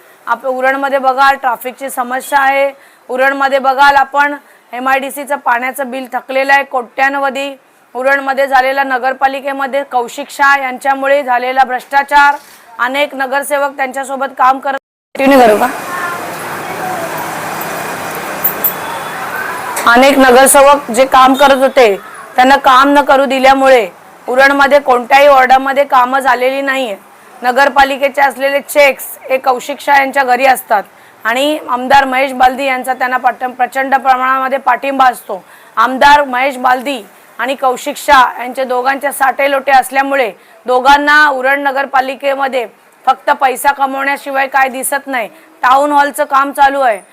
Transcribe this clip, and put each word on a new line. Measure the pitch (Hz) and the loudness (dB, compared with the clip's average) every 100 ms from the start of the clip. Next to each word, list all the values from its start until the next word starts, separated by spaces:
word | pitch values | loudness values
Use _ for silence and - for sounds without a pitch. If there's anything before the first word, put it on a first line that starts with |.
| _ _ - | _ _ -6
आप-, | 233 262 | -4 -4
उरणमध्ये | 254 262 269 277 269 | -2 0 0 -2 0
बघाल, | 262 254 269 269 | 0 2 2 2
ट्रॅफिकची | 269 226 247 226 269 | -2 -4 -8 -10 -10
समस्या | 262 240 262 262 277 | -8 -6 -6 -2 0
आहे. | 269 277 277 277 _ _ _ | 2 0 -2 -4 _ _ _
उरणमध्ये | 254 254 277 277 277 | -2 0 0 0 0
बघाल | 262 262 285 277 | 0 4 4 4
आपण, | 262 285 285 285 - _ _ | 0 0 0 -2 -12 _ _
एमआयडीसीचं | 240 262 269 269 285 262 277 | -8 -2 -2 -2 -10 -6 -4
पाण्याचं | 277 240 254 262 269 | -2 -2 -2 -6 -8
बिल | 262 254 | -8 -8
थकलेलं | 254 - 262 269 | -10 -4 -4 2
आहे | 277 | 0
कोट्यांवधी. | 269 262 233 - 269 277 277 262 277 269 _ _ _ 240 | 0 -6 -6 -2 -2 0 -4 -4 -8 -10 _ _ _ -4
उरणमध्ये | 254 277 269 269 269 | -2 -2 -2 -2 0
झालेला, | 262 262 269 | 0 0 -2
नगरपालिकेमध्ये | 269 254 262 262 269 269 277 269 269 269 | -2 -2 -4 -2 -2 -2 -8 -6 -4 -6
कौशिक | 277 254 240 - 277 | -4 -4 -4 -8 -14
शाह | - 277 277 | 0 2 2
यांच्यामुळे | 262 254 277 269 269 285 | -2 -6 -4 -2 0 0
झालेला | 262 247 247 262 | 0 -2 -2 0
भ्रष्टाचार, | 254 254 - 277 277 285 285 294 - - - - | 0 -2 -2 -2 2 4 4 2 -8 -20 -20 -6
अनेक | 240 277 294 269 | -4 -2 -4 -4
नगरसेवक | 262 269 277 285 277 277 | -4 -4 -2 -2 -2 -4
त्यांच्यासोबत | 269 254 262 269 262 262 | -6 -6 -8 -6 -6 0
काम | 254 269 | 2 2
करत, | 277 269 - _ _ - | -2 -6 -10 _ _ -2
कंटिन्यू | 269 277 | 4 6
करू | 240 202 | 6 4
का? | 247 - - - - - - - - - - - 762 - 659 - - - - - - - - - - - - - - - - - - - - - - - - - - - - | 0 -4 -10 -8 -8 -8 -12 -12 -12 -12 -12 -10 -8 -8 -8 -8 -8 -10 -10 -10 -10 -10 -10 -10 -10 -10 -10 -8 -8 -6 -8 -8 -10 -10 -12 -12 -10 -10 -10 -10 -10 -4 2
अनेक | 233 269 269 | 4 4 4
नगरसेवक | 262 247 269 285 277 277 277 | 6 6 6 6 6 4 0
जे | 226 269 | 0 2
काम | 269 262 | 4 4
करत | 262 277 269 | 4 4 4
होते | 269 277 233 185 - - - - | 2 4 2 2 -6 -20 -8 0
त्यांना | 254 277 | 2 4
काम | 269 254 277 | 4 4 4
न | 294 | 4
करू | 277 269 269 | 4 2 2
दिल्यामुळे | 262 262 269 269 262 190 - - - - | 2 2 4 4 4 2 -8 -20 -16 -4
उरणमध्ये | 247 269 277 277 285 | 2 2 4 4 2
कोणत्याही | 277 247 233 277 285 | 2 -2 2 4 6
वॉर्डामध्ये | 269 254 262 269 269 | 6 6 2 2 -2
कामं | 285 262 247 269 | 2 2 2 0
झालेली | 262 247 254 269 | 0 0 0 -2
नाहीये. | 277 269 247 190 - - - - | -4 -2 -4 -8 -14 -20 -20 -6
नगरपालिकेचे | 247 247 277 262 277 277 262 247 | -2 2 2 4 2 2 -2 0
असलेले | 277 233 269 277 | -2 0 -2 -2
चेक्स | - 302 285 254 - - 554 | -2 2 2 2 -10 -16 -6
हे | 262 | -2
कौशिक | 269 247 - 277 | -2 -4 -4 -8
शाह | - 285 | 0 2
यांच्या | 269 277 | 2 -2
घरी | 262 247 269 | 0 2 2
असतात | 247 - 214 190 _ - _ | 0 0 -2 -2 _ -20 _
आणि | 214 240 285 302 - | -4 -2 -2 -4 -6
आमदार | 247 254 277 269 | -6 2 2 4
महेश | 254 269 | -2 -2
बालदी | 254 254 262 277 | 0 0 0 -4
यांचा | 254 254 | -4 -4
त्यांना | 254 254 254 | -4 -2 -2
पाठ-, | 254 240 254 | -2 -2 -8
प्रचंड | 247 247 269 269 269 | -4 -4 -2 -2 0
प्रमाणामध्ये | 262 254 262 269 262 269 | 2 0 2 -2 -2 -2
पाठिंबा | 269 240 277 269 262 | -2 -2 -2 2 2
असतो. | 233 - 196 - - - - | 2 -10 -14 -14 -20 -12 -2
आमदार | 233 262 277 294 | -2 2 4 4
महेश | 285 247 269 254 | 2 -2 -2 -2
बालदी | 254 254 254 262 196 - - - | -2 -2 -2 -8 -10 -20 -20 -10
आणि | 240 269 | -6 -2
कौशिक | 262 247 - 254 | -2 -2 -6 -8
शाह | - 277 233 - | 2 4 4 0
यांचे | 247 254 | -10 -6
दोघांच्या | 262 247 247 269 285 | -4 -2 -2 -2 -4
साटेलोटे | - 262 254 277 269 269 | -2 -2 0 -2 0 2
असल्यामुळे | 269 240 269 277 277 233 175 _ _ - | 2 2 -2 -2 0 -2 -4 _ _ -2
दोघांना | 254 254 285 294 294 302 | 0 4 2 4 4 4
उरण | 269 254 277 | 2 0 0
नगरपालिकेमध्ये | 285 269 269 262 262 269 277 269 277 254 214 - _ _ - | -2 -4 -2 -2 -2 -4 -4 -4 -4 -4 -6 -12 _ _ -2
फक्त | 247 - | -2 -2
पैसा | 285 262 254 285 | 0 0 0 -2
कमवण्याशिवाय | 269 269 269 277 277 285 269 269 | -2 -4 -2 -4 -4 -4 -4 -2
काय | 269 269 | 0 0
दिसत | 247 247 269 269 | -2 -6 -6 -4
नाही. | 262 202 - _ _ | -6 -8 -12 _ _
टाउन | 254 269 294 | 2 2 2
हॉलचं | 285 285 277 | 2 0 -2
काम | 285 277 277 | -2 0 0
चालू | 294 277 277 | 2 0 2
आहे, | 254 202 - | 0 -2 -8